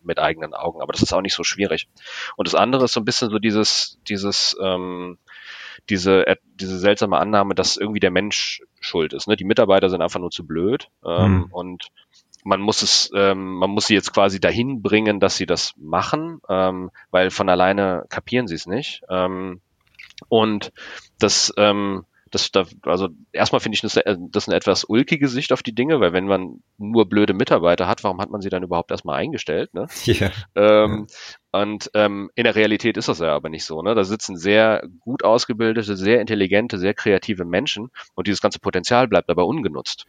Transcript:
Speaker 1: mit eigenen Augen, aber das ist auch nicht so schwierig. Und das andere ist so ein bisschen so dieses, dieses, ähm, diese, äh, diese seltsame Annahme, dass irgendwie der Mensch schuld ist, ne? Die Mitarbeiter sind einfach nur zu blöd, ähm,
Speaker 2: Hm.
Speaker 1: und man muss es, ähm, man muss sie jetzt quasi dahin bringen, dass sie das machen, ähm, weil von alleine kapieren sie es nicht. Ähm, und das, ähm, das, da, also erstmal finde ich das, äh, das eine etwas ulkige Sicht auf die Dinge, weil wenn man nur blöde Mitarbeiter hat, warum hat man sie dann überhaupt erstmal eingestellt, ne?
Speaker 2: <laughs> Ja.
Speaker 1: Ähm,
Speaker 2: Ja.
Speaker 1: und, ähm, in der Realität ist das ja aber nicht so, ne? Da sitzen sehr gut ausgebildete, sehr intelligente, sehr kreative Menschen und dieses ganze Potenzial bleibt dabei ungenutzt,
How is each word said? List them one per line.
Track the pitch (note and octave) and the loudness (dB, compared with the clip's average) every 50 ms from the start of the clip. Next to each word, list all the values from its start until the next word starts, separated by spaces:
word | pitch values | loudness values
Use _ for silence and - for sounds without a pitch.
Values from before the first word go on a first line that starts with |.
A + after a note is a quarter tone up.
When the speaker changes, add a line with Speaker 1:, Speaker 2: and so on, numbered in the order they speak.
| _ | _
Speaker 1:
mit | E2+ E2 - | -8 -4 -2
eigenen | D2+ D2+ D#2+ D#2+ D#2 D2+ - | -2 -2 -2 -4 -8 -12 -10
Augen, | - D2 E2+ E2 E2 | -8 -8 -8 -6 -8
aber | - C#2+ - | -8 -6 -2
das | - - | -2 -2
ist | - - | 0 0
auch | F2+ | -2
nicht | F#2+ F#2+ - | -2 -2 -4
so | - E2 | -4 -4
schwierig. | - - F#2 G2 F#2+ D#2+ E2 - _ _ _ - - - - - - - | -6 -2 -2 -2 -2 -2 -4 -6 _ _ _ -20 -16 -14 -12 -12 -12 -6
Und | - G2+ F#2+ | -6 -4 0
das | - | 2
andere | - G2 A#2 C3 C3+ B2+ | 2 2 2 2 2 2
ist | A#2 - | 2 0
so | B2 | -2
ein | G#2+ | -2
bisschen | A2+ A#2+ - B2+ A2 | -2 -2 -2 -2 -2
so | G#2 G#2+ | -2 0
dieses, | G2+ A2+ G#2 G#2+ G#2+ - - - - - - _ - - | 0 2 2 2 2 0 0 -2 -4 -6 -8 _ -10 -8
dieses, | G#2 G2 G2 G2+ F#2+ - - - - - F#2+ | -6 -4 -4 -4 -2 -2 -2 -2 -2 -2 -2
ähm, | F#2+ F#2 F#2 F2+ F#2 F2+ F2+ F2+ F2+ F2 _ _ _ - - - - - - - - - - _ - | -2 -2 -2 -4 -6 -8 -8 -10 -12 -12 _ _ _ -20 -20 -20 -20 -18 -18 -18 -18 -20 -16 _ -2
diese, | G#2 F#2+ F2+ F#2+ F#2+ F#2 E2 | -2 0 4 4 6 6 6
äh, | - - - _ _ _ | 4 2 0 _ _ _
diese | - G2 F#2 F#2 F2+ | -12 -10 -8 -6 0
seltsame | F2 G2+ G#2 - - G2+ F#2 C#2+ | 2 2 2 2 2 0 2 0
Annahme, | F2 G#2 G#2+ G2+ G2 G2 F#2+ | 0 2 2 2 2 2 0
dass | F#2+ F#2 - - | -2 0 0 0
irgendwie | - G2+ G#2+ G#2+ G2+ | -2 -4 -4 -2 0
der | G2 F#2 | 0 2
Mensch | F2 F2+ G2+ G#2 - - - - - - - _ _ _ | 2 0 -2 -2 -4 -4 -4 -6 -8 -10 -14 _ _ _
schuld | - - - F2 D#2+ D#2 - | -12 -6 -2 -2 -2 -2 -4
ist, | - - G2+ | -8 -2 -2
ne? | G#2+ | -2
Die | G2 F#2 | 0 0
Mitarbeiter | F#2+ F#2+ - A2 G2 F#2+ F#2+ G2 F#2 | 0 2 4 4 6 6 4 4 2
sind | F#2 E2+ | 0 0
einfach | E2 F2+ - F2+ | -2 -2 -4 -4
nur | F2+ F2 | -8 -8
zu | - - E2+ | -8 -10 -10
blöd, | D2+ D#2+ D#2+ F2 G2+ B2+ D3+ - _ _ _ - | -6 -4 -2 0 0 -2 -2 -6 _ _ _ -8
ähm, | E2 E2+ F2 F#2+ G2+ F#2+ F2+ E2+ | -4 0 2 4 4 4 2 0
Speaker 2:
Hm. | F2+ F#2 | -2 -8
Speaker 1:
und | F2+ F2+ F#2 F2+ F2 - - _ _ _ _ _ _ _ _ _ _ - | -12 -12 -10 -12 -14 -16 -20 _ _ _ _ _ _ _ _ _ _ -4
man | G2 G2 F#2+ | -2 -2 0
muss | G2+ G#2+ G#2+ - - | 0 -2 0 0 0
es, | G2 - - - - - | 0 2 0 0 0 0
ähm, | G2+ G2 G2 F#2+ F#2+ F#2+ F#2 F#2 | 2 2 2 2 0 -4 -8 -4
man | F2+ F#2 G2 | -2 -2 0
muss | G2+ G#2+ - - | 0 -2 0 2
sie | G#2+ | 2
jetzt | G2 - - - | 2 2 0 0
quasi | A2 G2 - F#2 F#2+ | 2 2 2 2 2
dahin | - F2 E2 A2 A#2+ C3+ C#3 A#2 | 0 0 0 0 -2 -2 -4 -4
bringen, | G2 G2+ G2+ G#2+ A2 G#2+ G#2 G2 | -2 2 2 2 2 2 2 2
dass | F#2+ F#2+ - | 2 0 0
sie | - F#2 | -2 -2
das | E2+ F2 - - - - | -2 -2 -2 -2 -8 -8
machen, | _ D2 D#2 E2 F2+ G#2 - - D3+ D#3+ E3 E3 D3 _ - | _ -8 -4 -2 -2 -2 0 -4 -4 -4 -6 -10 -14 _ -4
ähm, | F#2+ F#2 F#2 F#2 F#2 F#2 F#2 F#2 _ - - _ | -2 0 0 0 -2 -4 -8 -10 _ -18 -14 _
weil | - F2+ F#2 F#2+ | 2 2 2 2
von | - - G2+ F#2+ | 0 0 2 2
alleine | F2+ F2+ F#2 F#2 G2 G2+ G2+ F#2+ F2+ E2+ - - | 4 4 4 4 4 2 0 0 -2 -4 -6 -8
kapieren | - - - - A#2+ B2 B2 G2 | -10 -10 -8 -2 -2 -2 -2 -2
sie | E2 | -6
es | D#2+ - | -8 -6
nicht. | E2+ F#2 B2+ D#3 - - - - - | -6 -6 -6 -6 -6 -10 -12 -10 -4
Ähm, | F#2 F#2 F#2 F#2 F#2+ F#2 F#2+ F#2+ F2+ F2+ _ _ _ _ _ _ _ _ - - - - - - | -2 0 0 0 -2 -4 -8 -8 -10 -12 _ _ _ _ _ _ _ _ -20 -20 -20 -18 -6 0
und | A#2+ A2+ A2 A2 G#2+ G2+ - - _ - - - - - - _ _ - | 2 4 4 4 0 -2 -4 -10 _ -18 -20 -18 -18 -18 -20 _ _ 0
das, | A2+ G2+ - - - - - - | 2 2 2 2 0 0 2 4
ähm, | G#2 G#2 G2+ G2+ G2+ G2+ G2 F#2 F#2 _ _ _ _ _ | 4 4 4 2 0 -2 -4 -6 -8 _ _ _ _ _
das, | - F#2+ - - | -6 -4 -4 0
da, | - G2 F#2 - - - - | 0 0 0 0 -6 -10 -2
also | C2+ E2+ F#2 F#2+ F2 D#2+ - - _ - | -2 0 0 0 -4 -6 -10 -20 _ -2
erstmal | - G#3 - - B2+ | -2 0 2 0 0
finde | - A#2 G#2 | -2 0 -4
ich | - - | -2 -4
das, | - - | 0 0
äh, | - - - G2+ F2 | 0 0 0 -2 -4
das | F2 D2+ - G#2 - - | -4 -4 -4 -4 -2 0
eine | F#2 | -2
etwas | F2+ - - F#2 - - | 0 2 2 0 0 0
ulkige | - G#2+ A#2 C#3 - E3+ D3 C#3+ C3+ | 0 2 2 2 2 0 0 0 0
Sicht | A#2+ B2 - - B2+ | -2 -2 -2 0 -2
auf | - - | -2 -2
die | - A2 | -6 -4
Dinge, | A2 B2+ D#3 E3 C3+ | -2 0 2 2 4
weil | G2+ F2 E2+ | 4 4 2
wenn | F2+ F#2+ | 2 0
man | G2 G2 F#2+ F#2 E2+ A#1 - _ _ _ - | 2 0 0 0 -4 -12 -16 _ _ _ -12
nur | G2+ G#2 A2+ A2+ G#2+ F2+ | -8 0 4 4 4 4
blöde | G#2 G#2 G#2 G#2 F#2+ | 6 2 4 4 4
Mitarbeiter | F#2+ B2+ - D3+ G#2+ E2+ E2+ F2 - F2+ | 0 2 2 2 4 4 4 4 4 2
hat, | F2 G#2+ - - | 0 -2 -2 -2
warum | G2+ F#2 F2 | -4 -4 -4
hat | G2+ - | -6 -6
man | - G#2 | -6 -6
sie | F#2+ G2 | -6 -4
dann | F#2 F#2 F#2 | -4 -4 -4
überhaupt | E2+ F2+ E2+ E2+ - | -2 -2 -4 -2 -2
erstmal | - - - D#2+ C#2+ C#2 | -6 -8 -6 -4 -4 -4
eingestellt, | F#2 D3+ D#3 - - - D2+ F#2 - - - | -4 -4 -6 -8 -6 -4 -4 -4 -4 -6 -6
ne? | F2+ G#2 - - | -8 -8 -8 -10
Speaker 2:
<laughs> | - - | -6 0
Ja. | B2+ A2 - - F#2 - - - _ - | 0 2 2 2 -2 -4 -6 -16 _ 0
Speaker 1:
Ähm, | G2 G#2 G#2+ G#2+ G#2+ G#2+ G#2+ G#2+ G#2+ G#2 - - - - - - - _ _ - | 4 6 6 8 8 6 4 2 -4 -6 -10 -16 -20 -20 -20 -20 -20 _ _ -2
Speaker 2:
Ja. | F#2+ G#2 | -2 -2
Speaker 1:
und, | G#2 G#2+ G2+ - - - | -2 -4 -8 -10 -4 0
ähm, | G#2 G#2 G2+ G2+ G2+ G2+ F2+ - | 2 2 2 2 -2 -8 -8 -4
in | - A#2 | 0 0
der | A#2 G2+ | 2 4
Realität | G#2+ A2 G#2 G#2+ G2+ - A2+ G#2+ | 4 4 4 4 2 0 0 0
ist | G#2 A2+ - | 0 -2 -2
das | A2+ E2 | -2 0
ja | E2+ D#2+ D2+ | 0 0 0
aber | D2 D2+ D#2+ | 0 -2 -4
nicht | D#2+ D#2 - | -8 -8 -10
so, | - D#2+ D#2 | -8 -8 -4
ne? | E2 G2+ A#2 | -2 0 2
Da | A2 F#2+ | 2 2
sitzen | F#2 G#2+ G#2+ - - G2 | 0 -2 -6 -6 -10 -10
sehr | E2+ D#2+ G2+ G#2 G#2+ A2+ A2 G#2+ - - F2 F#2 - | -4 0 4 6 6 6 6 4 0 -2 -6 -16 -16
gut | - A#2 B2+ - - | -10 -8 -6 0 2
ausgebildete, | G2+ A2+ A#2 - - A#2+ G#2+ A2+ A2+ A2+ A#2 G#2+ G2+ G2+ | 4 4 4 2 -2 -4 -2 0 0 0 0 -2 -2 -4
sehr | F#2 F#2 G2+ A#2 B2 | -2 2 4 4 4
intelligente, | G#2 - A2 G#2 G2 F2 F#2+ G2+ A#2 B2 - F#2+ | 4 2 0 0 0 2 2 2 2 0 -4 -2
sehr | F2 G2 G#2+ | -2 -2 -2
kreative | - - A2 G2 F#2 - - G#2 F#2 F2 | 0 0 2 2 2 2 -2 -6 -6 -4
Menschen | E2+ F2 F#2+ C3+ D#3 - G#2 A2 B2+ _ - - _ - | -2 -2 -2 0 -2 -4 -6 -8 -14 _ -20 -20 _ -10
und | - F2+ | -6 -4
dieses | G2+ G2 - - | -2 -2 0 0
ganze | G#2 - - | -2 -2 -2
Potenzial | - G2+ - F#2 F2 - B2 A#2+ C3 A2+ | -6 -4 -4 -4 -2 0 2 2 2 4
bleibt | G2+ F2 - - | 2 2 2 2
dabei | E2+ E2 F2+ | 0 0 2
ungenutzt, | F2+ C#3 D#3+ A#2 F2+ D2 C2 B1 - - - - | 0 0 -2 -4 -4 -6 -6 -10 -10 -12 -12 -14